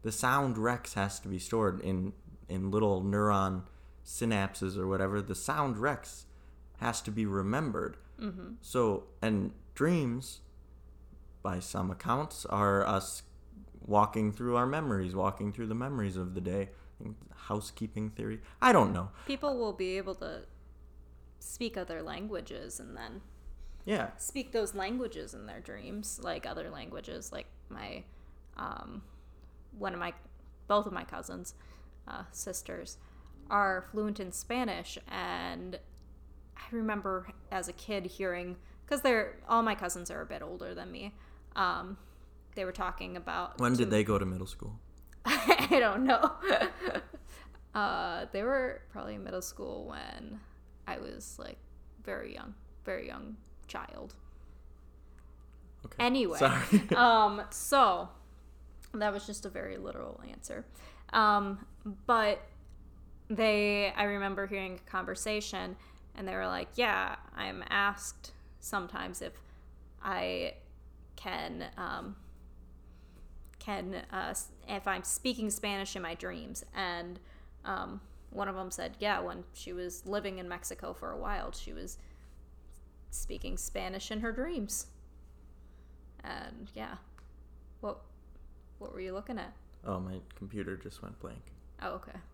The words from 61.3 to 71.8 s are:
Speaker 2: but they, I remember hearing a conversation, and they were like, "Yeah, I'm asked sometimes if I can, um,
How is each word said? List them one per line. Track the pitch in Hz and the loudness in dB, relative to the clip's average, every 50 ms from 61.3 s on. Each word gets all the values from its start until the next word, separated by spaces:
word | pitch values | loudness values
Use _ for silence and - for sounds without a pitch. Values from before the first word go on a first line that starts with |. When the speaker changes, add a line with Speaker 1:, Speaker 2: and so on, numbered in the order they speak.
| 208 208 202 196 196 196 - - - - - 208 196 - - | 8 6 4 2 -2 -4 -8 -14 -16 -10 -10 -10 -10 -6 4
Speaker 2:
but | - 240 226 214 208 202 - - - - - - - - - - - - - - - - - - - | 6 6 8 8 6 4 4 -2 -14 -18 -18 -18 -18 -18 -18 -18 -18 -18 -18 -18 -18 -18 -18 -6 -4
they, | 214 220 220 220 214 208 208 208 208 202 202 190 - | 2 4 6 6 8 6 6 6 6 4 4 2 4
I | 208 208 | 2 2
remember | 208 202 202 196 196 196 196 196 | 2 2 0 0 0 0 0 -2
hearing | 190 202 196 190 185 185 180 - | -2 -2 -4 -4 -4 -6 -10 -10
a | - | -4
conversation, | - 226 - - 190 - - 214 214 208 208 - - 185 185 185 - - - - - - - - - | -4 -2 -2 -2 -4 -2 0 0 0 0 0 -2 -4 -4 -4 -4 -6 -10 -14 -20 -20 -18 -18 -14 -10
and | - 190 | -6 -6
they | 190 185 | -4 -2
were | 190 190 | -2 -2
like, | 185 185 185 185 - - | 0 -2 -2 -4 -4 0
"Yeah, | 233 240 220 196 190 - - - - - - - | 2 4 4 4 2 2 -2 -4 -6 -10 -12 -6
I'm | - - 190 190 185 - - | -4 -4 -4 -4 -6 -4 0
asked | - 202 202 202 - - - - - - - - - - - - - - | 2 4 4 4 2 0 -8 -10 -10 -10 -16 -16 -16 -16 -18 -18 -18 -12
sometimes | - - - 196 175 175 - - - 180 180 - | -8 -4 -2 -2 -2 -2 -6 -6 -6 -6 -6 -8
if | - - - - - - - - - - - - - - - - - | -8 -10 -10 -12 -18 -18 -20 -18 -18 -18 -18 -18 -20 -20 -18 -8 -4
I | 196 190 180 180 - - 180 - - - - - - - - - - - - - - - | -2 0 0 0 0 0 0 -2 -4 -6 -8 -18 -18 -20 -18 -18 -18 -18 -18 -20 -18 -16
can, | - - 196 185 165 160 165 170 175 175 - - | -10 -6 -6 -4 -4 -4 -4 -6 -8 -8 -10 -8
um, | - | -8